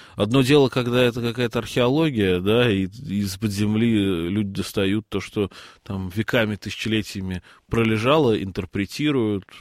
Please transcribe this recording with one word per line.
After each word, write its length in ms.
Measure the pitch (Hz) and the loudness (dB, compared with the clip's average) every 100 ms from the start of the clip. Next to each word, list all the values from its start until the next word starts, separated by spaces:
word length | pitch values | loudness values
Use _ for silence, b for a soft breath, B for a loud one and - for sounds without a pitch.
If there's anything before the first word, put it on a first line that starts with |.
| B B | B B
Одно 260 | 107 131 | 2 2
дело, 260 | 127 147 131 | 4 4 4
когда 360 | 131 120 123 | 2 0 2
это 180 | 123 117 | 2 2
какая-то 380 | 117 117 120 120 | -4 -2 -2 -2
археология, 800 | 107 - 123 143 160 117 95 90 | -4 0 2 2 0 2 2 2
да, 320 | 95 113 123 | 2 2 4
и 140 | 98 92 | 2 -2
из-под 640 | 113 147 202 202 95 107 | -6 -6 -2 -4 -4 -4
земли 800 | 98 104 107 117 110 98 85 85 | 0 0 2 2 2 2 0 -2
люди 200 | 104 101 | -2 -4
достают 580 | 98 - - 98 104 - | -4 -6 -2 0 0 -2
то, 100 | 98 | -8
что 320 | - 110 98 B B B | -6 -4 -4 B B B
там 260 | - 98 92 | -10 -8 -6
веками, 460 | 95 110 127 107 104 | -4 -2 0 0 -4
тысячелетиями 880 | 104 - 113 110 101 101 95 92 B B - | -8 -8 -2 -2 -4 -8 -6 -8 B B -4
пролежало, 720 | 117 113 110 120 156 131 107 | 0 2 2 2 4 4 2
интерпретируют, 1040 | 98 92 92 101 98 - 147 135 107 101 - - | 0 -6 -6 -4 -4 -2 0 2 0 -2 -6 -16